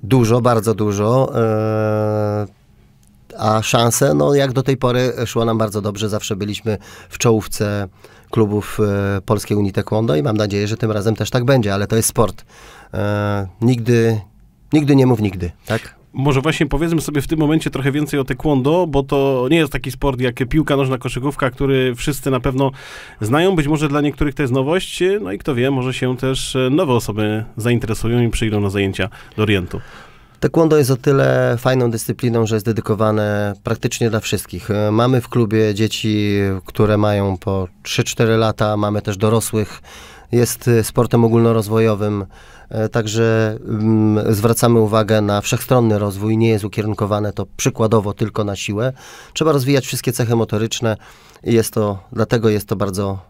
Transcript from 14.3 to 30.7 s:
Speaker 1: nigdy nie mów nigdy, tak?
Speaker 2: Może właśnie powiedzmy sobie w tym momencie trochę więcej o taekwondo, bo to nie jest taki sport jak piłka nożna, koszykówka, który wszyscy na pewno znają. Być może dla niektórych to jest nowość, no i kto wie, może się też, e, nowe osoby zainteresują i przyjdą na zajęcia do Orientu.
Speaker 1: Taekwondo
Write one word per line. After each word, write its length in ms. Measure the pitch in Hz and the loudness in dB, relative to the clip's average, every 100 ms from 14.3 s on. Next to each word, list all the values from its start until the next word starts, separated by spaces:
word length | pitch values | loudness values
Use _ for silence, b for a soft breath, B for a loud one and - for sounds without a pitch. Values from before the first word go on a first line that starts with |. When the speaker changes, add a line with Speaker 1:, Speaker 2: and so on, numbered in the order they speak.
| _ - _ - | _ -20 _ 0
Speaker 1:
nigdy 240 | 151 143 139 | 0 4 4
nie 100 | 127 | 4
mów 140 | 120 | 4
nigdy, 300 | 107 95 87 - - | 0 -2 -8 -10 -6
tak? 320 | 107 - - _ | -6 -6 -20 _
Speaker 2:
Może 280 | - 139 135 | -4 0 2
właśnie 260 | 135 156 151 | 0 0 0
powiedzmy 340 | 143 165 165 | 0 0 0
sobie 220 | 143 147 | 0 -4
w 40 | 139 | -2
tym 120 | 160 | 0
momencie 320 | 151 160 156 | 2 2 0
trochę 220 | 131 135 | -2 -2
więcej 280 | 139 151 143 | -2 -2 -2
o 40 | |
taekwondo, 640 | 131 127 156 143 127 170 175 | -2 -2 0 2 2 0 0
bo 160 | 139 | -2
to 440 | 135 143 139 131 127 | 0 0 2 0 2
nie 60 | 165 | 2
jest 160 | 151 | 2
taki 180 | 139 131 | -2 -8
sport 300 | 123 147 127 | -4 -2 0
jak 140 | 123 120 127 | -2 -2 -2
piłka 280 | 156 147 143 | 0 2 2
nożna, 220 | 135 131 | 0 -2
koszykówka, 520 | 127 123 131 143 135 | -4 -4 -6 -2 -4
który 440 | 123 139 135 127 | -2 0 2 0
wszyscy 360 | 123 - 147 - | -2 -4 -4 -2
na 100 | 131 | 0
pewno 300 | 131 131 139 135 B B B B | 0 0 0 -2 B B B B
znają. 360 | 107 139 180 185 | 0 2 2 2
Być 120 | 143 | 2
może 200 | 156 151 | 0 0
dla 120 | 143 | 0
niektórych 340 | 147 139 147 | 0 0 -4
to 80 | 135 | 0
jest 120 | 143 | 0
nowość, 480 | 131 135 180 - - 180 202 | 0 0 -2 -2 -2 0 0
no 120 | 190 | -4
i 60 | 196 | -8
kto 160 | - | -4
wie, 160 | 123 127 | 0 0
może 240 | 139 127 | 0 -2
się 220 | 123 127 127 | -2 -4 -2
też, 400 | 131 131 - 135 | -2 -2 -4 -2
e, 140 | 131 | 2
nowe 220 | 143 185 | 2 2
osoby 520 | 120 - 104 107 107 113 - | 2 0 -2 -2 -2 -6 -4
zainteresują 640 | 113 120 110 107 110 120 | 0 0 0 -2 0 2
i 100 | 117 | 2
przyjdą 300 | 107 113 104 | 0 -2 0
na 100 | 104 | 0
zajęcia 380 | 101 98 98 92 B B - | 0 -2 -2 -6 B B -2
do 60 | |
Orientu. 380 | 107 101 90 - - B B B B - | 2 2 0 -8 -12 B B B B -4
Speaker 1:
Taekwondo 360 | 131 156 165 | 0 2 4